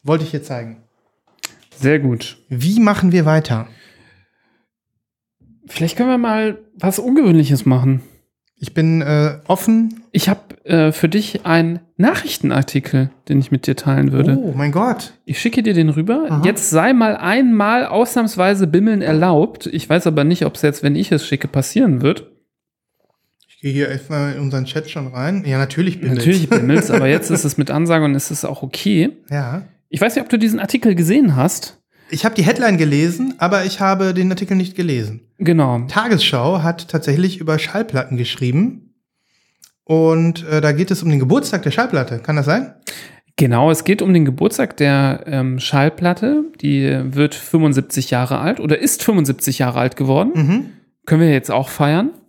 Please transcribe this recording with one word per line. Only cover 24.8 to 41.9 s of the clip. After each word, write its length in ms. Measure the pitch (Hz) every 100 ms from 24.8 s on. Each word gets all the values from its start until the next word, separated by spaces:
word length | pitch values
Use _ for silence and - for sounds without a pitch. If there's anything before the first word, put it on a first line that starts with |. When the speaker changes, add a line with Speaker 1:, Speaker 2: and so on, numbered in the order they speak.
| 156
Speaker 1:
schon 180 | 160 131
rein. 360 | 123 143 196
Ja, 120 | 147 131
natürlich 420 | 135 - 185 -
bimmelt's. 260 | 127 127
Speaker 2:
Natürlich 240 | 123 185 156
bimmelt's, 420 | 226 123 156 -
aber 160 | 214 135
jetzt 240 | 160 -
Speaker 1:
<laughs> 0 |
Speaker 2:
ist 140 | 160
es 120 | 147 147
mit 140 | 139
Ansage 340 | 143 170 160
und 100 | 151
es 160 | 139 -
ist 140 | 143
auch 180 | - 139
okay. 540 | 131 - 202 185 214 - _
Speaker 1:
Ja. 340 | 143 123 165 - _ _
Speaker 2:
Ich 100 | 151
weiß 160 | 220
nicht, 80 | 233
ob 60 | -
du 100 | 233
diesen 200 | 220 214
Artikel 360 | 202 247 226
gesehen 400 | 175 165 254 240
hast. 440 | 131 156 - - _ _ _ _
Speaker 1:
Ich 160 | 160
hab 100 | 220
die 80 | 220
Headline 340 | 170 247 233 180
gelesen, 580 | 156 143 165 220 262 -
aber 280 | 175 196
ich 140 | 190 190
habe 340 | 196 190 190
den 160 | 185 185
Artikel 260 | 185 196
nicht 200 | 190 185
gelesen. 460 | 185 175 127 107 110 _ _
Speaker 2:
Genau. 420 | 170 165 135 120 127
Speaker 1:
Tagesschau 760 | 202 233 185 - 131 131 185
hat 260 | 165 170 -
tatsächlich 520 | 160 - 143 185 185
über 180 | 160 156
Schallplatten 600 | - 202 220 131 127 123
geschrieben. 760 | 120 - 123 143 240 - _ _ _ _ _ _ _ _ _ _
Und, 600 | - 160 160 165 165 165 160
äh, 140 | 151
da 120 | 151
geht 180 | 143 185
es 100 | 190
um 80 | 170
den 100 | 143
Geburtstag 440 | 127 240 277 190
der 80 | 147
Schallplatte. 480 | - 240